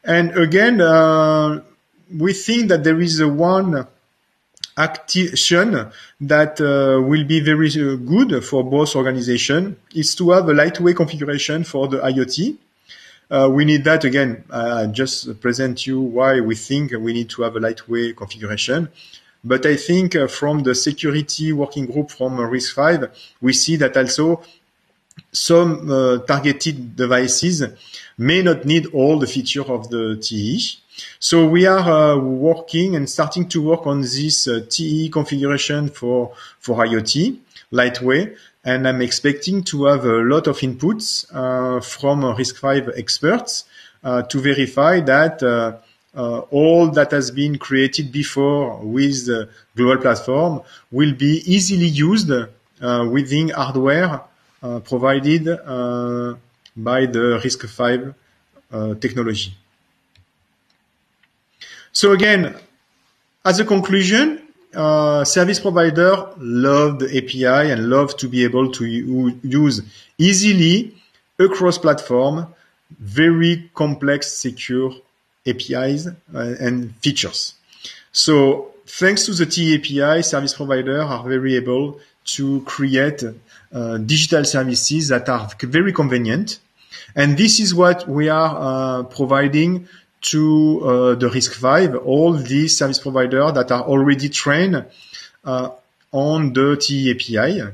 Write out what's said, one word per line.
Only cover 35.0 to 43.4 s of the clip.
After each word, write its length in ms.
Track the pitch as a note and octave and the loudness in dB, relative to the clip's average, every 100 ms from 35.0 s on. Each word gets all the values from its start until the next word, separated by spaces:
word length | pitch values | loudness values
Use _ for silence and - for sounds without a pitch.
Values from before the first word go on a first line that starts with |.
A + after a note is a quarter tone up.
E 40 | D#3+ | -2
configuration 800 | D#3 C#3+ C#3+ C#3 C#3 - D3 D3 | -2 -2 -2 -2 -2 -2 -4 -4
for, 440 | - A#2+ B2 A#2+ - - _ | -6 -2 -2 -2 -10 -20 _
for 240 | - A2+ | -4 0
I 120 | A2+ | 0
O 60 | A2+ | 0
T, 380 | A2 C#3+ G#3+ C4 _ - _ | 0 0 0 -4 _ -20 _
lightweight, 640 | B2 B2 B2 B2+ C#3 G#3+ - - _ | 0 0 0 0 0 -2 -10 -20 _
and 200 | B2+ B2+ | -4 -2
I'm 160 | C3+ B2+ | 0 0
expecting 640 | B2 - C#3+ C#3+ F3+ G3 | -2 0 -2 -2 -4 -4
to 200 | F#3 C#3+ | -4 0
have 180 | C#3 C#3 | 2 2
a 140 | B2 A2+ | 2 2
lot 300 | A#2 D3+ D#3 | 2 2 0
of 120 | C3+ | -2
inputs, 640 | C3 B2 E3 A3 - - - | -6 -2 -2 -2 -4 -6 -8
uh, 460 | C3 B2+ B2+ B2+ B2 | -8 -4 -2 -2 -4
from, 460 | A#2 - C#3 C#3+ | -8 -4 -2 0
uh, 100 | C3 | 0
risc 220 | A2 B2+ - | -2 -6 -4
five 320 | C3+ C#3 B2 A#2+ | -2 0 -2 -8
experts, 680 | - - D3+ A#3+ | -6 -2 0 0